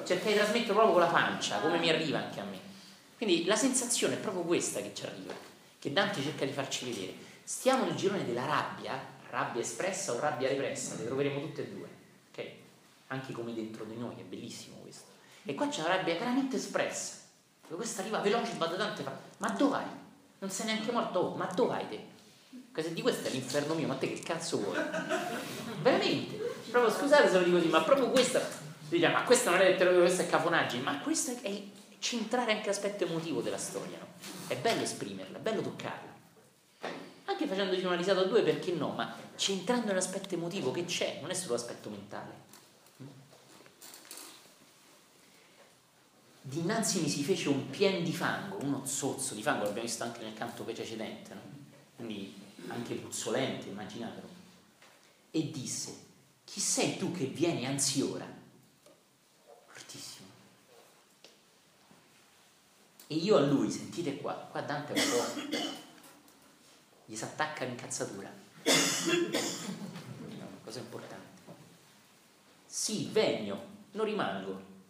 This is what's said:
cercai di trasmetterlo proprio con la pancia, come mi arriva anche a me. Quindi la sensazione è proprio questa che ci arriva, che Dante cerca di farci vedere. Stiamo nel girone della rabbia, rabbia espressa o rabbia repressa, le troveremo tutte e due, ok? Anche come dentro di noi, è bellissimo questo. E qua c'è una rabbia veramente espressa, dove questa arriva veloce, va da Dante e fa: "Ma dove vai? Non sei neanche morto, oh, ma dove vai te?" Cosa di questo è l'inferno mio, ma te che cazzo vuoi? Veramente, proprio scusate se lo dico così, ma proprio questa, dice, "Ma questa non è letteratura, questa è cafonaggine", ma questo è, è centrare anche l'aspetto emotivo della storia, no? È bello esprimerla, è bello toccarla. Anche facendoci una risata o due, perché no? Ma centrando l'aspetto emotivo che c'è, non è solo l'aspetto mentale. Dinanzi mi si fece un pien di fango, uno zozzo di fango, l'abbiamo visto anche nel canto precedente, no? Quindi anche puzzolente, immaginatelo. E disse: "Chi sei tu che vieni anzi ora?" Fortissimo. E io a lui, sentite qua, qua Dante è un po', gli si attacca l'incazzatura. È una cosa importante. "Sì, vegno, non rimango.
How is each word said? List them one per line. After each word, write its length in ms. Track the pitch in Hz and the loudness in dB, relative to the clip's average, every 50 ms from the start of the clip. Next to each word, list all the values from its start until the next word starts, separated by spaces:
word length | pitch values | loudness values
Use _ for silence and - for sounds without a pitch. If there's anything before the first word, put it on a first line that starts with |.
| 180 | 0
cercai 280 | - 180 175 - 220 | 0 0 0 2 2
di 60 | 202 208 | 4 4
trasmetterlo 360 | 208 - 233 233 - - 190 | 4 4 4 2 2 4 6
proprio 180 | 214 220 196 | 6 8 8
con 80 | 170 175 | 8 8
la 80 | 170 165 | 6 8
pancia, 500 | 165 147 117 101 98 - - - - 104 | 6 4 4 4 0 -2 -2 -2 0 2
come 200 | 135 160 175 170 | 2 2 2 4
mi 100 | 170 165 | 4 4
arriva 300 | 160 160 160 147 120 110 | 4 4 2 0 0 0
anche 200 | 98 - - 110 | -2 -4 -6 -8
a 60 | 101 | -8
me. 140 | 98 95 90 - - - - - - - - - - - | -8 -8 -12 -14 -16 -18 -18 -20 -20 -20 -20 -20 -20 -8
Quindi 280 | - 247 208 170 165 165 | -4 2 4 4 4 6
la 120 | 180 214 | 4 4
sensazione 580 | 220 262 262 240 - 247 240 - - 220 151 147 | 4 4 4 4 2 2 2 2 2 2 2 2
è 40 | - | 0
proprio 240 | - 220 196 180 | -2 -2 -2 -2
questa 380 | 170 170 175 123 - - - 113 | 2 2 2 2 2 0 -4 -4
che 140 | 101 98 - | -6 -6 -8
ci 100 | - - | -8 -8
arriva, 300 | - - 95 92 92 - - - - - - - - - - | -8 -8 -10 -10 -10 -10 -12 -12 -16 -20 -20 -20 -20 -20 -8
che 140 | - - | -6 0
Dante 300 | 139 196 208 202 - 147 | 2 2 2 2 0 -2
cerca 220 | 135 151 147 - 147 | -2 -4 -2 -2 -2
di 80 | 135 | -2
farci 320 | 131 139 127 - - - 127 | -2 -4 -4 -4 -4 -6 -4
vedere. 300 | 127 110 98 95 92 - - - - - - - | -6 -6 -6 -6 -8 -10 -12 -16 -18 -20 -18 -10
Stiamo 400 | - - - - 247 262 240 208 | -10 -8 0 2 4 4 4 2
nel 120 | 175 156 | 0 0
girone 280 | 127 147 196 208 185 139 | 0 0 0 0 0 -2
della 200 | 120 117 120 131 | -2 -2 -2 0
rabbia, 600 | 143 147 127 110 - 95 - - 104 123 135 - - - - - - | 0 0 0 0 -2 -6 -8 -8 -6 -6 -8 -8 -12 -16 -18 -14 -6
rabbia 320 | - 123 139 127 120 120 | -4 -2 -2 -2 -2 -4
espressa 500 | 113 - - - 160 190 190 - - - | -4 -4 -4 -2 -2 -2 -2 -2 -2 -2
o 80 | 120 117 | -2 0
rabbia 280 | 127 151 - - 131 131 | 0 0 0 2 0 0
repressa, 460 | 139 135 123 117 - - - - 120 | 2 0 0 -2 -4 -4 -6 -6 -6
le 100 | 117 110 | -6 -4
troveremo 340 | 117 135 135 143 139 139 143 | -4 0 0 0 0 0 -2
tutte 220 | 139 - - 143 | -6 -6 -6 -6
e 60 | 120 113 | -8 -8
due, 180 | 101 - - - - - - - - - - - | -8 -12 -12 -14 -16 -20 -20 -20 -20 -20 -20 -18
ok? 200 | - - 113 - - - - - - - - - - - - - | -10 -10 -10 -10 -12 -18 -20 -20 -20 -20 -20 -20 -20 -20 -10 -8
Anche 240 | 131 131 127 - | -8 -6 -6 -6
come 200 | - 117 117 117 | -6 -6 -6 -6
dentro 320 | 117 113 110 107 - - 110 | -4 -6 -6 -6 -8 -10 -10
di 120 | 104 110 | -10 -8
noi, 180 | 120 120 104 90 - | -8 -8 -8 -8 -10
è 40 | |
bellissimo 540 | - 90 - - - - - - - - 98 98 | -12 -12 -12 -10 -10 -10 -12 -12 -14 -16 -16 -18
questo. 240 | 95 98 98 - - - - - - - - - - | -18 -18 -18 -18 -20 -20 -20 -20 -20 -20 -20 -14 -8
E 100 | - 143 | -8 -4
qua 120 | - - | -2 -2
c'è 140 | - - - | -2 -2 -2
una 160 | 160 170 185 | 0 2 2
rabbia 180 | 180 165 170 165 | 2 2 0 0
veramente 420 | 165 - 240 247 277 262 - - | 0 0 2 2 2 2 2 -2
espressa, 600 | 190 - - - 180 127 98 - - - - - - - - - _ _ _ _ _ | -2 -4 0 0 0 0 0 -2 -4 -6 -8 -10 -12 -18 -20 -20 _ _ _ _ _
dove 200 | - - 156 175 | -14 -12 -8 -6
questa 200 | 233 226 - - | -6 -6 -4 -4
arriva 160 | 185 220 214 170 | -4 -2 -2 2
veloce, 340 | 175 208 226 240 226 202 180 151 | 2 4 4 4 2 -2 -2 -2
va 80 | 165 | -2
da 100 | 160 170 | -2 0
Dante 240 | 185 214 175 156 147 | -2 -2 -2 -2 -6
e 40 | 143 | -6
fa: 140 | 139 - - - - - - | -8 -8 -10 -14 -18 -10 -4
"Ma 100 | 196 226 | -4 -2
dove 220 | 196 - 285 - | 2 4 4 4
vai? 160 | - 113 - - - - - - - - - - - - | 4 2 -2 -4 -10 -12 -16 -18 -20 -20 -20 -20 -12 -8
Non 120 | 196 196 | -8 -6
sei 160 | - - 226 | -4 -4 -2
neanche 260 | 214 220 214 - 254 | -2 -2 0 0 0
morto, 260 | 240 226 185 - - 180 | 0 0 0 2 2 2
oh, 180 | - - - | 2 2 0
ma 100 | - 175 | -2 -4
dove 220 | - - - 240 - | -2 2 2 2 4
vai 200 | 117 95 95 - | 2 -2 -4 -6
te?" 220 | 107 101 - - - - - - - - - - - - - - | -8 -10 -10 -14 -20 -20 -20 -20 -20 -20 -20 -18 -18 -18 -18 -8
Cosa 160 | - - 160 170 | -4 -4 -2 -2
di 140 | 165 190 | -4 0
questo 260 | 220 254 - - - 113 | 2 2 2 2 -2 -2
è 20 | |
l'inferno 440 | 117 131 131 - - 147 143 151 165 | -2 -4 -4 0 0 0 2 2 0
mio, 120 | 165 135 | 0 0
ma 100 | 117 - | 0 0
te 140 | - - - - | 0 -2 -2 -2
che 60 | - | -4
cazzo 380 | - - 170 165 - - - - | -4 -4 -4 -4 -2 -2 0 0
vuoi? 200 | - 92 - - - - - - - - - - - - - 262 - - - - - - 214 165 | 0 0 0 -2 -2 -2 -2 -4 -2 0 -2 -2 -2 -4 -4 -6 -6 -8 -8 -8 -8 -8 -6 2
Veramente, 540 | 151 254 330 381 403 339 - - - - - - 453 494 - - - - | 4 6 6 6 4 2 2 0 0 -4 -6 -4 -4 -4 -6 -6 -8 2
proprio 200 | 226 247 240 214 | 4 4 6 6
scusate 380 | 208 - 285 285 294 294 220 185 | 4 2 6 8 8 10 10 8
se 100 | 180 185 | 6 6
lo 60 | 180 | 6
dico 140 | 175 180 175 | 6 6 6
così, 100 | 160 160 | 6 6
ma 140 | 156 160 | 6 6
proprio 260 | - - 277 269 247 214 | 6 6 6 6 6 4
questa, 320 | 220 262 240 - - 147 139 - - - - - - - 151 147 | 6 4 4 6 4 2 2 2 -6 -8 -12 -14 -14 -14 -6 0
dice, 200 | 165 170 160 147 | 4 6 6 6
"Ma 160 | 131 - - | 6 4 8
questa 260 | - 233 233 - 202 | 8 8 8 8 4
non 100 | 175 185 | 6 8
è 80 | 190 185 | 8 8
letteratura, 360 | 175 185 185 180 180 180 175 | 8 8 6 8 8 8 8
questa 180 | 175 180 - | 8 6 4
è 40 | 165 | 2
cafonaggine", 560 | - 170 151 151 170 170 156 131 123 120 123 | 4 4 4 4 4 4 4 2 2 0 0
ma 160 | 139 175 285 - | 0 0 -2 -2
questo 320 | - 285 320 - - 262 | 0 0 0 0 0 -2
è, 100 | 240 240 | -4 -4
è 200 | - 202 202 196 - - - - - - - - | -4 -4 -4 -4 -8 -10 -16 -18 -20 -20 -12 -6
centrare 540 | - - 247 233 208 - 247 240 233 220 | -4 -2 -2 -2 -2 0 0 0 2 2
anche 160 | 214 202 - 208 | 0 0 0 -2
l'aspetto 360 | 196 - - 202 202 - 185 | -2 0 0 -2 0 0 -2
emotivo 380 | 170 165 160 160 165 135 117 | 0 0 -2 -2 -2 -2 -2
della 160 | - - 98 - | -2 -2 -4 -4
storia, 400 | - - - 95 92 - - 82 | -6 -6 -6 -6 -6 -6 -10 -10
no? 80 | 87 - - - - - - - - | -12 -14 -16 -14 -14 -12 -12 -12 -6
È 100 | - 127 | -4 -4
bello 260 | - - 233 214 151 | 0 2 2 2 2
esprimerla, 540 | 120 - - - 139 - 98 95 95 - - | 0 -2 -2 -4 -6 -8 -6 -10 -10 -10 -10
è 40 | - | -4
bello 200 | - 220 220 180 | -2 -2 -2 0
toccarla. 500 | 143 - - - - 117 - - - - - - - - - - - - _ _ _ _ _ _ - - - - - - - - - | -2 -4 -6 -6 -8 -8 -8 -8 -12 -16 -18 -20 -20 -20 -20 -20 -20 -20 _ _ _ _ _ _ -8 -8 -8 -8 -12 -16 -18 -12 -4
Anche 200 | - 392 - - | -4 -2 -2 0
facendoci 380 | - 190 190 202 185 185 185 185 | 0 0 0 2 2 0 0 2
una 100 | 185 180 | 0 0
risata 260 | 170 175 196 190 180 | 2 4 4 4 4
o 40 | 190 | 4
due, 180 | 185 247 214 | 4 4 6
perché 300 | 180 160 143 143 - 185 | 6 6 2 2 0 -2
no? 160 | 175 156 131 107 | 0 0 0 -2
Ma 260 | 101 107 113 - - - - - - | -2 -2 -4 -4 -6 -12 -14 -14 -6
centrando 560 | - - - 196 185 175 - 247 247 226 214 | -2 0 0 0 0 2 2 0 2 2 0
l'aspetto 420 | 190 185 180 - 180 196 - - 185 | 0 0 0 -2 -4 -6 -4 -4 -4
emotivo 360 | 165 165 170 185 196 143 127 | -2 -2 -2 -2 0 -2 0
che 160 | - 170 170 | 0 0 -2
c'è, 320 | 180 - - 214 156 123 - | -2 -2 0 0 -2 -2 -6
non 100 | 131 165 | -6 -4
è 40 | 185 | -4
solo 180 | - - - | -4 -2 0
l'aspetto 380 | 120 117 - - - - - 113 | -2 -2 -2 -6 -10 -10 -10 -10
mentale. 500 | 104 98 98 - 101 101 - - - - - - - - - - - - - - - - 135 143 139 131 - - - - - - - - - - - - - - - - - - - - - - - - - - - - - - - - - - - - - - - - - - - - - - - - - - - _ _ _ _ - - _ _ - - - - - | -10 -10 -12 -10 -10 -10 -10 -12 -14 -18 -20 -20 -20 -20 -20 -20 -20 -20 -20 -20 -20 -18 -18 -18 -18 -20 -20 -20 -20 -20 -20 -20 -20 -20 -20 -20 -20 -20 -20 -18 -18 -18 -18 -16 -16 -16 -16 -16 -18 -20 -20 -20 -20 -20 -20 -20 -20 -20 -20 -20 -20 -20 -20 -20 -20 -20 -20 -20 -20 -20 -20 -20 -20 -20 -20 -20 -20 _ _ _ _ -20 -20 _ _ -20 -20 -20 -20 -16
Dinanzi 600 | - 135 127 160 170 175 220 233 214 - - 185 | -14 -8 -4 -2 0 0 0 2 2 2 2 2
mi 80 | 160 143 | 2 2
si 140 | - 143 | 2 0
fece 280 | 143 - 185 - - 151 | 2 2 2 2 4 2
un 180 | 139 131 123 - | 2 2 0 -4
pien 340 | - - 196 190 190 175 | 0 4 4 4 4 2
di 100 | 165 156 | 0 0
fango, 440 | 147 - 151 123 104 95 - - - - | 0 0 0 0 0 0 -4 -6 -6 -4
uno 220 | 131 143 139 - - | 0 0 0 0 -2
zozzo 480 | - - - - 127 117 - - - 110 | -4 -4 0 0 -2 -2 -2 -4 -4 -4
di 80 | 104 | -2
fango, 220 | 104 147 135 120 107 | 0 0 0 2 0
l'abbiamo 220 | 101 101 113 117 | -2 -2 -2 -4
visto 160 | 117 - - | -4 -4 -4
anche 200 | 123 117 117 - | -4 -6 -6 -8
nel 120 | 110 110 110 | -10 -10 -8
canto 300 | - 127 113 110 - 107 | -6 -8 -8 -6 -8 -8
precedente, 680 | 101 113 - 110 104 113 107 110 92 - - - - - | -8 -6 -6 -6 -8 -6 -6 -6 -8 -8 -12 -14 -14 -14
no? 60 | 101 - - - - - - - - - - - | -14 -14 -14 -16 -16 -18 -20 -20 -20 -20 -20 -16
Quindi 440 | - 117 110 107 98 95 - - - - - - - - 120 | -12 -10 -8 -8 -8 -8 -10 -12 -16 -18 -18 -18 -14 -12 -8
anche 260 | 117 120 120 - - | -8 -6 -6 -6 -6
puzzolente, 760 | - - - - - - 117 110 127 135 117 101 - - 98 | -8 -6 -8 -8 -6 -2 0 0 0 0 0 -2 -6 -8 -10
immaginatelo. 600 | 95 101 107 92 - 117 117 101 92 - - - - - - - - - - _ _ _ - - - - - - _ _ _ _ | -10 -10 -10 -10 -10 -8 -10 -8 -10 -12 -14 -16 -18 -20 -20 -20 -20 -20 -20 _ _ _ -20 -20 -20 -20 -20 -20 _ _ _ _
E 200 | - 160 151 - | -2 -2 -2 -2
disse: 460 | - 131 120 113 - - - - - - - - - - - _ _ _ _ | -6 -8 -8 -6 -6 -6 -8 -8 -12 -16 -18 -20 -20 -20 -20 _ _ _ _
"Chi 160 | - - 202 | -14 -4 -2
sei 360 | - - - - 226 - - | 0 0 2 2 2 0 0
tu 160 | - 190 156 | 0 -2 -2
che 140 | - - 139 | 0 -2 -2
vieni 380 | 123 - - 160 170 156 120 120 | -4 0 0 2 2 2 0 -2
anzi 380 | 135 143 139 - - - 139 | -2 0 2 2 2 4 2
ora?" 240 | 120 - - - - - - - - - - - - _ _ _ _ - - _ _ _ _ _ _ _ _ _ _ - - - - | 2 0 -2 -4 -8 -10 -14 -16 -20 -20 -20 -20 -20 _ _ _ _ -20 -20 _ _ _ _ _ _ _ _ _ _ -20 -20 -20 -20
Fortissimo. 600 | - - - - - - 120 - - - - 95 98 - - - - - - _ _ - - - - - - _ _ _ _ - - - _ _ _ _ _ _ _ _ _ _ _ - - _ _ - - - _ _ _ - _ _ _ _ _ _ _ - _ _ - - | -20 -20 -20 -18 -16 -14 -12 -12 -12 -14 -14 -18 -20 -20 -20 -20 -20 -20 -20 _ _ -20 -20 -20 -20 -20 -20 _ _ _ _ -20 -20 -20 _ _ _ _ _ _ _ _ _ _ _ -20 -20 _ _ -20 -20 -20 _ _ _ -20 _ _ _ _ _ _ _ -20 _ _ -20 -12
E 80 | - 147 | -4 -2
io 220 | 165 170 208 208 | 0 6 6 8
a 40 | - | 8
lui, 300 | - - 139 123 107 98 | 8 6 6 4 4 2
sentite 460 | - - - - - 170 - 139 - | 0 -4 -6 -6 -6 -4 -2 -2 -4
qua, 160 | - - 101 | -4 -4 -4
qua 280 | 92 - - - - 151 | -4 -6 -8 -8 -6 -6
Dante 320 | - - 147 143 - - 101 | -4 -2 -4 -4 -4 -2 0
è 60 | - | 2
un 100 | 269 277 | 2 4
po', 460 | 240 240 226 - - 294 - - - - - - - - - - - - - - - - - - - - - - - - - - - - - _ _ - - | 2 2 0 0 -4 -6 -6 -4 -4 -4 -4 -4 -6 -10 -14 -18 -20 -20 -20 -20 -20 -20 -20 -20 -20 -20 -20 -20 -20 -20 -20 -20 -20 -20 -20 _ _ -20 -16
gli 100 | - 110 | -12 -8
si 100 | 107 - | -8 -8
attacca 400 | 113 - - 156 151 - - 131 | -8 -2 -2 -2 -2 -2 -4 -4
l'incazzatura. 680 | 123 120 120 127 123 - - 127 - 101 98 98 - - - - - - - | -4 -4 -8 -8 -8 -4 -4 -4 -4 -6 -10 -10 -12 -14 -16 -20 -20 -20 -2
È 80 | - - | 2 4
una 1800 | - - - - - - 175 165 175 175 - - - - - - - - - 196 - - - - - 160 - 127 - - - - - - - - - - - | 4 6 4 4 2 0 2 2 4 2 2 2 0 0 -2 -2 -4 -6 -6 -8 -8 -8 -10 -10 -10 -12 -12 -12 -12 -12 -12 -12 -12 -12 -12 -12 -14 -14 -14
cosa 140 | 113 113 123 | -12 -10 -10
importante. 420 | 107 - - 117 - - 95 98 98 - - - - - - - - - - - - - - - - - - - - - - _ _ - - - - | -10 -10 -10 -12 -12 -12 -14 -14 -16 -18 -20 -20 -20 -20 -20 -20 -20 -20 -20 -20 -20 -20 -20 -20 -20 -20 -20 -20 -20 -20 -20 _ _ -20 -20 -20 -20
"Sì, 420 | - - - - - 220 170 139 - | -10 -6 -4 -2 -2 -2 -2 -2 2
vegno, 520 | - 214 208 - - - 107 - 196 - - - - - - - | 4 4 4 4 2 0 -2 -4 -6 -6 -8 -14 -16 -20 -20 -12
non 140 | - 202 220 | -4 -2 -2
rimango. 640 | 214 214 190 135 98 95 95 95 98 95 95 - - - - - | -2 0 0 0 -2 -2 -4 -6 -6 -8 -8 -10 -16 -20 -20 -20